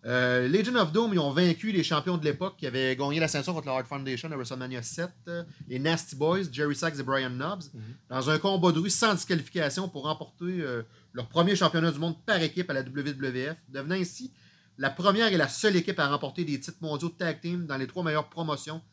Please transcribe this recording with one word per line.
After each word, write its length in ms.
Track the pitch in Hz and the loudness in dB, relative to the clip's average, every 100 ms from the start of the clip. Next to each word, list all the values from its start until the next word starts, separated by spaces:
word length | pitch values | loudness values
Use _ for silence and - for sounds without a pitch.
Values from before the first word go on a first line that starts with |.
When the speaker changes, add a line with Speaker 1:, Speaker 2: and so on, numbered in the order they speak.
| 127 | 0
Speaker 1:
euh, 420 | 123 123 127 127 | 2 4 4 4
Legion 280 | 180 220 247 | 2 4 2
of 160 | 175 | 2
Doom, 200 | 180 233 | 2 2
ils 60 | 185 | 2
ont 120 | 143 | 2
vaincu 400 | 139 180 165 220 | 4 4 2 0
les 120 | 190 | 0
champions 340 | 151 151 180 180 | 2 0 0 0
de 60 | |
l'époque 320 | 151 143 185 - | 0 -2 -6 -6
qui 80 | 139 | -6
avaient 300 | 123 131 127 | 0 0 0
gagné 240 | 139 156 | 0 2
la 80 | 156 | 0
ceinture 260 | 147 139 | 0 -2
contre 140 | 165 135 | -4 -2
la 60 | |
Hart 140 | 131 123 | -4 -4
Foundation 440 | 143 135 123 160 | -8 -6 -6 -6
à 40 | 147 | -8
WrestleMania 460 | 120 131 127 127 | -8 -8 -8 -8
sept, 280 | 113 - 180 - - | -8 -6 -8 -8 -10
euh, 160 | 170 170 - - | -10 -10 -16 -8
les 120 | 127 | -2
Nasty 360 | 147 165 - 135 | 0 0 -2 0
Boys, 280 | 156 185 175 | 2 2 -2
Jerry 240 | 123 147 143 | -2 -2 0
Sachs 220 | 165 143 | -2 -4
et 60 | |
Brian 260 | 127 135 131 | 0 0 0
Knobbs, 360 | 123 151 196 147 | -4 -6 -6 -10
Speaker 2:
Mhm. 80 | 117 110 131 _ | -14 -14 -16 _
Speaker 1:
dans 200 | 127 131 | -2 2
un 100 | 156 | 2
combat 320 | 196 190 175 | 4 4 4
de 80 | 160 | 4
rue 100 | 190 | 2
sans 240 | - 226 | 2 4
disqualification 760 | 190 - 170 127 180 147 143 190 | 2 0 -2 -2 -2 -2 -2 -6
pour 140 | 147 | -6
remporter, 580 | 143 156 160 _ 175 185 | -4 -4 -8 _ -6 -4
euh, 220 | 143 120 113 - _ | -4 -4 -8 -18 _
leur 160 | 123 120 | -10 -2
premier 280 | 160 175 202 | 2 4 6
championnat 340 | 170 170 165 | 4 4 2
du 80 | 143 | 0
monde 160 | 170 160 - | -4 -4 0
par 160 | 196 | 2
équipe 280 | 160 170 175 | 2 -2 -2
à 40 | |
la 100 | 135 | -4
W 300 | 127 139 143 | -4 -6 -6
W 360 | 139 135 127 135 | -4 -4 -2 -4
F, 40 | 165 - | -8 -12
devenant 280 | 135 139 190 | -10 -4 -2
ainsi 360 | 180 - 254 _ - _ _ - | -2 -6 -14 _ -20 _ _ -4
la 120 | 139 | -4
première 420 | - 190 202 226 | 2 2 4 4
et 40 | 180 | 4
la 120 | 131 | 2
seule 260 | - 214 180 | 2 4 4
équipe 240 | 165 170 | 2 0
à 80 | 143 | 2
remporter 380 | 143 139 180 160 | 2 -2 -4 -4
des 140 | 135 | -4
titres 180 | 123 - | -6 -10
mondiaux 280 | 160 147 170 | -6 -4 -4
de 60 | 165 | -2
tag 260 | 170 151 | -4 -2
team 240 | 170 175 165 | -4 -4 -4
dans 120 | 135 | -4
les 80 | 131 | -4
trois 160 | 180 | -2
meilleures 260 | 170 151 151 | 0 0 -2
promotions 520 | 165 156 143 - 160 - | -6 -4 -4 -6 -12 -14